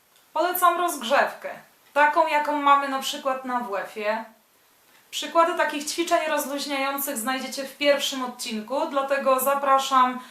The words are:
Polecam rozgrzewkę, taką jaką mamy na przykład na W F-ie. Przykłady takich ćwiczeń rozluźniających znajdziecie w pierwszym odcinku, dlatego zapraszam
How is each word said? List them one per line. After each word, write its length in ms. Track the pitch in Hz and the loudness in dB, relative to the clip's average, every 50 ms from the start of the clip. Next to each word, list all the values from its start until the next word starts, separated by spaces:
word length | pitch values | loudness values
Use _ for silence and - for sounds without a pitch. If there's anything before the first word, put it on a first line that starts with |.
| _ _ _ _ _ _ _ | _ _ _ _ _ _ _
Polecam 440 | 311 339 359 349 359 359 349 349 | 0 0 0 2 4 4 4 4
rozgrzewkę, 720 | 349 349 339 294 277 240 226 277 240 - - - - - - - - - _ _ _ _ _ - | 4 0 -2 -2 -4 -2 2 2 2 2 2 -2 -8 -14 -14 -14 -14 -18 _ _ _ _ _ 2
taką 340 | 285 294 294 294 339 320 | 2 4 4 4 4 2
jaką 340 | 311 294 294 294 294 294 294 | 4 2 0 0 0 -2 0
mamy 280 | 285 285 285 294 285 269 | 4 6 6 6 4 0
na 100 | 269 269 | -4 -4
przykład 460 | 262 - 294 294 277 269 262 262 262 | -4 -6 -8 -4 -4 -4 -4 -4 -4
na 140 | 254 247 240 | -4 -4 -4
W 160 | 226 196 202 | -4 -4 -6
F-ie. 500 | 185 180 - - 220 214 208 220 226 233 - - _ _ _ _ _ _ _ _ _ _ _ _ _ _ _ | -6 -6 -8 -10 -6 -4 -4 -4 -4 -6 -10 -18 _ _ _ _ _ _ _ _ _ _ _ _ _ _ _
Przykłady 460 | - - 294 294 - 330 330 349 339 | -10 -10 -8 0 2 4 4 4 2
takich 280 | 311 302 302 294 285 - | 0 -2 -2 -2 -4 -6
ćwiczeń 420 | - - 339 339 - 349 320 311 | -6 -4 -4 0 2 2 0 2
rozluźniających 920 | 311 302 285 269 254 285 277 269 285 285 269 269 277 285 - - 294 247 | 0 -2 -2 -2 -4 -6 -6 -6 -4 -4 -2 -2 -2 -4 -4 -6 -6 -6
znajdziecie 460 | 220 214 262 262 262 262 262 - 277 262 | -4 -4 -4 -4 -4 -6 -8 -8 -8 -10
w 140 | - - | -10 -8
pierwszym 480 | - 294 285 277 269 - - 269 262 247 | 0 4 4 4 4 2 -4 -4 -6 -6
odcinku, 640 | 226 - - - 226 220 214 214 - 262 294 311 - | -8 -8 -10 -8 -8 -6 -8 -6 -4 -4 -4 -4 -2
dlatego 500 | 277 277 269 277 277 262 226 269 262 262 | -2 -2 0 0 -2 0 2 2 2 2
zapraszam 800 | 262 277 277 277 285 269 269 269 269 - 269 254 254 254 247 226 - - | 2 2 0 2 4 4 4 4 4 2 2 4 4 2 0 -4 -10 -14